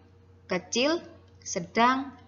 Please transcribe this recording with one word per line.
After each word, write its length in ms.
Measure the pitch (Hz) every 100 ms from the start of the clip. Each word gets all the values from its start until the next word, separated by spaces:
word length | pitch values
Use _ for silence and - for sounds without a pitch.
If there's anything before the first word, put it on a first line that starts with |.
| - - - - -
kecil, 480 | 180 - 233 277 339 - - - -
sedang, 720 | - 190 170 226 240 262 277 -